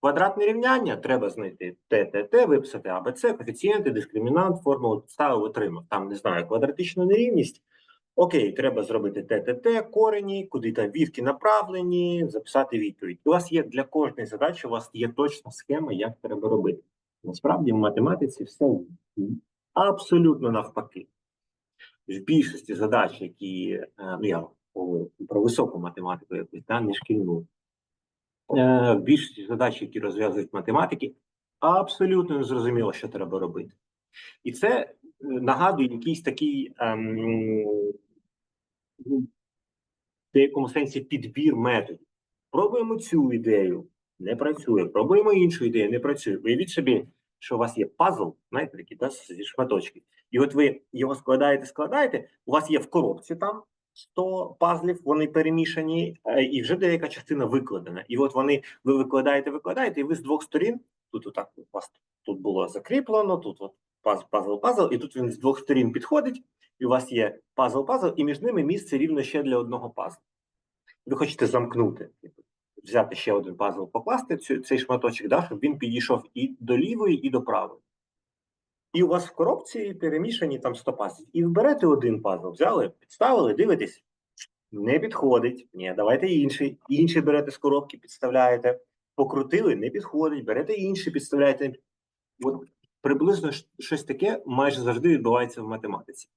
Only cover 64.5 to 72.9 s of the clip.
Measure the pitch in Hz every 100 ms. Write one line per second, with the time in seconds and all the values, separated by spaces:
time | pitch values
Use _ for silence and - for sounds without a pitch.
64.5 | 104 208 240 175 123 139 131 123 107 131
65.5 | 139 - 135 113 117 - 302 254 254 _
66.5 | _ _ _ 127 127 127 117 107 - _
67.5 | - 131 135 135 254 180 135 147 143 214
68.5 | 208 147 196 - 139 156 151 131 156 139
69.5 | 123 120 127 120 - - - _ _ _
70.5 | _ _ _ _ _ - 135 151 - 117
71.5 | 123 120 120 107 - - _ - _ _
72.5 | _ _ - -